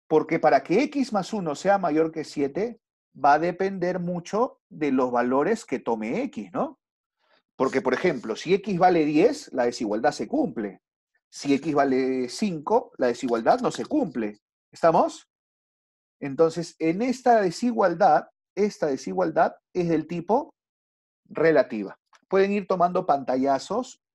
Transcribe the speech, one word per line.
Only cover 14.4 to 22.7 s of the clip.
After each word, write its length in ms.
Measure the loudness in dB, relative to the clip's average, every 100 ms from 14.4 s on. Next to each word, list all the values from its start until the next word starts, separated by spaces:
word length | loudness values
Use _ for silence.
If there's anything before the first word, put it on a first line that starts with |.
| _ _ _
¿Estamos? 560 | 0 4 4 2 -2 -20 _ _ _ _ _ _ _ _ _
Entonces, 560 | -6 2 2 0 -8 -4
en 220 | -2 0
esta 400 | -2 0 4 4
desigualdad, 880 | 4 0 -2 2 2 4 4 4 2 _ _
esta 340 | -2 -2 0 -2
desigualdad 680 | -2 -4 -2 0 2 0 0 _
es 160 | -4 0
del 180 | 0 -2
tipo 480 | -6 -2 -2 -2 _ _ _ _ _ _ _
relativa. 760 | _ 0 2 4 2 -2 -6 -10 _ _ _
Pueden 240 | 2 2
ir 140 | 0
tomando 400 | -2